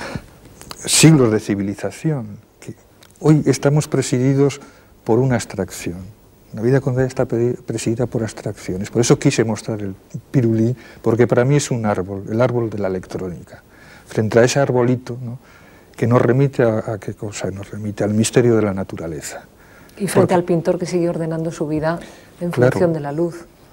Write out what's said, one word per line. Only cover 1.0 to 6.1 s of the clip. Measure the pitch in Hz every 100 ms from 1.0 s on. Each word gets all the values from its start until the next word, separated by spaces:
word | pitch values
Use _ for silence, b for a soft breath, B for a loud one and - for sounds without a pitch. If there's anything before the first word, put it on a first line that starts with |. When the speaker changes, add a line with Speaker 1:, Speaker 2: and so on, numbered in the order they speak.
| 151 151 117
Speaker 1:
de | 107
civilización. | - 101 98 95 98 - 160 143 104 101 - _
Que | - - _ _ - -
hoy | 151 151 147
estamos | 131 139 151 -
presididos | 135 - 127 135 135 139 - B B B _
por | - 113
una | 135 117
abstracción. | - 98 92 - - 87 95